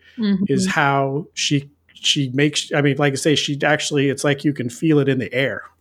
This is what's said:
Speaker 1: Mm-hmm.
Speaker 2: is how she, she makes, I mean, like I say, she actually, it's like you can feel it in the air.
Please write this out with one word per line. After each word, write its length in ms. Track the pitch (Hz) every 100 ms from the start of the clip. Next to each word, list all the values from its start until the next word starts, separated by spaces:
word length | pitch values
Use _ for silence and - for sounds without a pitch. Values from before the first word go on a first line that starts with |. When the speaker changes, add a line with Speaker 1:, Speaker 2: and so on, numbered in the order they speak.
| _ -
Speaker 1:
Mm-hmm. 260 | 208 190 202
Speaker 2:
is 180 | 196 190
how 600 | 165 143 139 135 139 185
she, 380 | - - 143 143 _ _
she 360 | - - 156 135
makes, 400 | 127 151 - -
I 80 | 151
mean, 160 | 143 139
like 160 | 143
I 20 | 135
say, 200 | 165 139
she 220 | - 143
actually, 460 | 151 147 - 147 139
it's 160 | 135 147
like 180 | 143
you 80 | 151
can 180 | 143 120
feel 300 | - 160 147
it 80 | 139
in 120 | 131
the 140 | 113
air. 300 | 123 131 95 - _